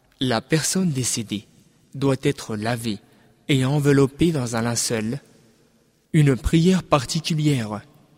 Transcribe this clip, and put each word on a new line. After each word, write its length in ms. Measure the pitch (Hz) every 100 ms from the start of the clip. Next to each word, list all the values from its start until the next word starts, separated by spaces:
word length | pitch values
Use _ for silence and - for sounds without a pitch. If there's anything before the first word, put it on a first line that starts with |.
| _ -
La 200 | 131 113
personne 500 | - 160 - 190 185
décédée 560 | 131 117 - 110 101 - _ _ _ _
doit 220 | 135 139 131
être 340 | 147 135 - 107
lavée 440 | 110 120 117 98 _ _ _ _ -
et 180 | 135 131
enveloppée 680 | 147 143 139 135 - 170
dans 240 | 160 123 117
un 60 |
linceul. 580 | 120 117 - 117 110 139 _ _ _ _ _ _ _ _ _
Une 200 | 156 143
prière 480 | 123 - 165 170 185
particulière, 1000 | - 151 - 170 - 156 151 135 107 104 - _ _